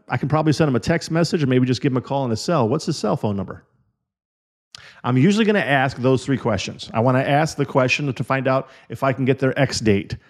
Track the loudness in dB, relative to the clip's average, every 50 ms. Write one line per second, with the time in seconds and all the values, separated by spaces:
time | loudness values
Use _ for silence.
0 | _ -6 -4 -4 -2 0 0 2 2 2 2 2 2 2 2 0 0 0 -2 -2
1 | -2 -2 0 0 0 0 0 0 0 2 4 2 4 2 0 0 -2 -2 -2 -2
2 | -4 -2 -4 -2 -2 -2 -4 -4 -2 -2 0 0 2 0 0 -2 -2 -4 -4 -4
3 | -2 -2 -2 -2 -2 -4 -4 -4 -6 -8 -12 -16 -18 _ _ _ _ _ _ _
4 | _ _ _ _ _ _ _ _ _ _ _ _ _ _ -20 -20 -20 -20 -20 -8
5 | -4 0 2 4 4 4 4 4 2 2 2 2 2 2 2 2 2 0 -2 0
6 | 2 2 2 2 0 -2 -4 -2 0 -2 -2 -2 -4 -8 -10 -12 -16 -6 -2 0
7 | 2 2 2 2 0 2 0 0 0 0 -2 -4 -6 0 0 0 2 2 0 -2
8 | -2 -4 -4 -6 -4 -2 -2 -2 0 0 0 0 -2 -6 -16 -20 -16 _ -8 -2
9 | -2 -2 0 0 0 0 2 2 0 0 2 2 0 0 0 0 2 2 2 2
10 | 0 -6 -10 -12 -12